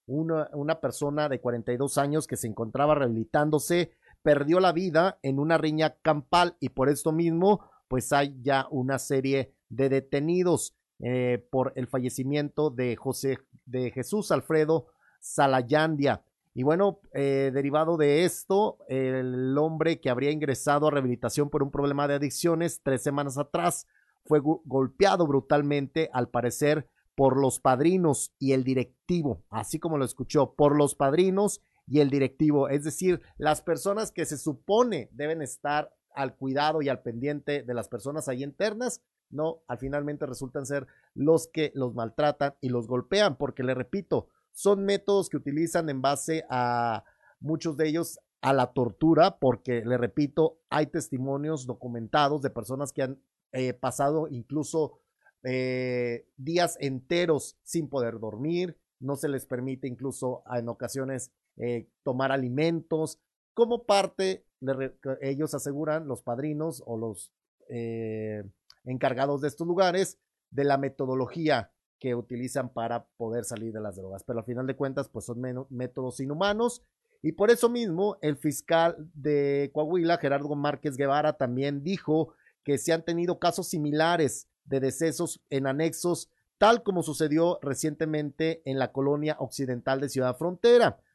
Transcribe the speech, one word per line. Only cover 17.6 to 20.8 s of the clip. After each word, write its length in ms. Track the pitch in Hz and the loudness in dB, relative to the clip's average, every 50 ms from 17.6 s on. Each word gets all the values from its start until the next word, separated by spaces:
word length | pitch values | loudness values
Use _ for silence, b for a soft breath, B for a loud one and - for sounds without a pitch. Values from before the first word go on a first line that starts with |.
| 139 143 139 151 160 165 175 | 0 2 2 2 2 2 2
de 280 | 156 151 143 143 156 180 | 4 4 4 6 6 4
esto, 520 | 170 - - - - 190 196 214 208 - - - | 2 0 -4 -2 0 2 2 2 2 -2 -6 -8
el 720 | - 131 135 131 131 131 131 127 127 127 127 131 131 135 | -4 -2 -2 0 0 0 -2 -2 -2 -2 -2 0 0 2
hombre 420 | 147 156 160 160 151 156 165 160 - | 2 0 0 0 0 0 0 0 0
que 100 | - 131 | 0 -2
habría 200 | 123 123 135 143 | 0 2 0 0
ingresado 560 | 151 156 151 139 127 - - 147 143 147 | 0 0 0 -2 -2 0 2 2 2 4